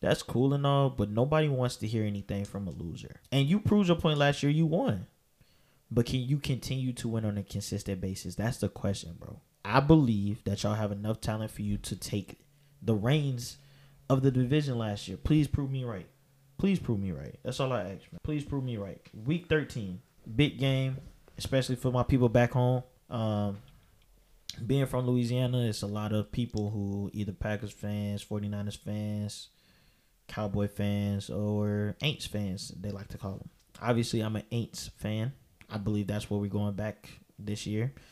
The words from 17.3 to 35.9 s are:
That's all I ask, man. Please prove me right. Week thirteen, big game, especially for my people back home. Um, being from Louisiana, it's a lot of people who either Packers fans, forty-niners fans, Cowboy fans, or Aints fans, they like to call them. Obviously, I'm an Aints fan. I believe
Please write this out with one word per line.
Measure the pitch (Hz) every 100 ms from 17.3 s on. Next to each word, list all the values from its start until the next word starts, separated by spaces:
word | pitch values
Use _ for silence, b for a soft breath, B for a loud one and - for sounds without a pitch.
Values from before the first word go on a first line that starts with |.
| -
That's | - 127
all | 131
I | 120
ask, | 92 92 -
man. | -
Please | - 151
prove | 143 143
me | 127 110
right. | 98 - - 107
Week | 117 170 -
thirteen, | 156 135 131 95 90 - _ - 110
big | 147 117
game, | 135 131 131 131 - - - -
especially | - 135 123 127
for | 127
my | 123
people | 123 135 123
back | 120 120
home. | 127 123 127 - _ -
Um, | 110 110 104 104 101 - - _ _ _ _ _ - - - 113
being | 139 131
from | 127 127
Louisiana, | 123 117 123 127 123 117
it's | 107
a | 101
lot | 104 107
of | 107 104
people | - 117 110 104
who | 107 101 101 98
either | 107 98
Packers | 92 107 104 104
fans, | - 104 104 101 101
forty-niners | - 107 104 104 104 -
fans, | - 104 104 104 104 - - _ _ _ _ _ _ _ -
Cowboy | - 104 101 101
fans, | - 104 101 101 101 -
or | 87 104 104 104 104 104 -
Aints | 147 - -
fans, | 104 101 92 - -
they | 101
like | 98 95
to | -
call | 98 98
them. | - - _ -
Obviously, | 117 117 117 113
I'm | 107 107
an | -
Aints | 117 110 - - -
fan. | 107 110 117 - _ - -
I | 107
believe | 98